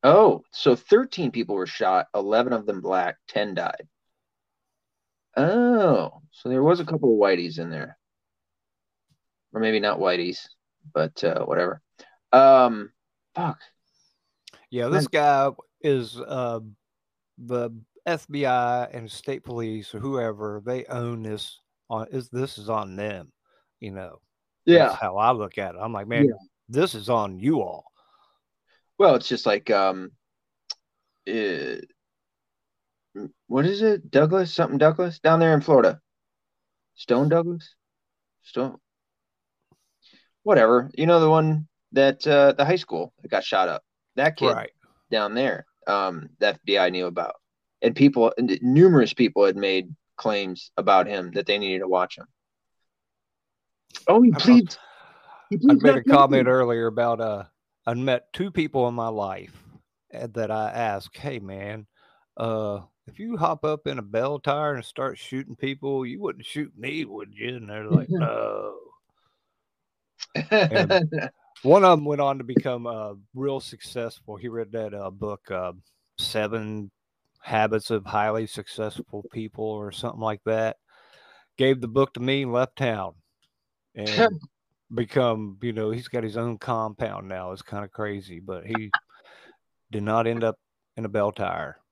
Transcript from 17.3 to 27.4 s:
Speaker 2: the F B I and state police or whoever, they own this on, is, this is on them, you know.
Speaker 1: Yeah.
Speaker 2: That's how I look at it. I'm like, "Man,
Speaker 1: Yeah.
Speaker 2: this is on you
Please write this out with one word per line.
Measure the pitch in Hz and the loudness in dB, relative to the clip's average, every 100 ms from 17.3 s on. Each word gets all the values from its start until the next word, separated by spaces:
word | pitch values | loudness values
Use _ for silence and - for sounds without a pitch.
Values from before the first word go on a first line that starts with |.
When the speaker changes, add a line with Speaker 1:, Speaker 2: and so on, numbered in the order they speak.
| _ | _
Speaker 2:
the | 120 123 120 113 110 _ - | -8 -6 -6 -10 -20 _ -6
F | 160 - | -6 -6
B | 143 135 | -4 -2
I | 127 120 123 120 | 0 0 -2 -6
and | 123 113 | -10 -16
state | - - 135 | -14 -10 -10
police | - 120 113 110 101 | -10 -8 -8 -8 -12
or | 110 | -10
whoever, | 127 135 117 104 107 104 | -6 -4 -4 -6 -10 -10
they | 104 127 - | -8 -8 -8
own | 123 120 117 | -8 -8 -8
this | 110 107 - - _ _ _ | -10 -10 -12 -18 _ _ _
on, | 110 113 | -10 -8
is, | 135 120 | -10 -10
this | 120 135 - | -8 -8 -10
is | 104 | -6
on | 110 98 95 | -6 -6 -8
them, | 104 98 82 _ _ _ _ _ | -8 -10 -14 _ _ _ _ _
you | 110 | -16
know. | 95 92 71 _ _ _ _ - | -14 -16 -18 _ _ _ _ 6
Speaker 1:
Yeah. | 170 135 | 6 6
Speaker 2:
That's | 95 | 0
how | 104 95 | -6 0
I | 110 | 0
look | 123 101 98 | 0 -4 -8
at | 98 | -10
it. | 87 | -8
I'm | 110 | -10
like, | 110 104 | -8 -6
"Man, | 120 143 | 0 0
Speaker 1:
Yeah. | 107 - _ _ | 0 -14 _ _
Speaker 2:
this | 123 175 | -2 -2
is | 113 104 | -4 -2
on | 120 101 | -2 -2
you | 92 | -4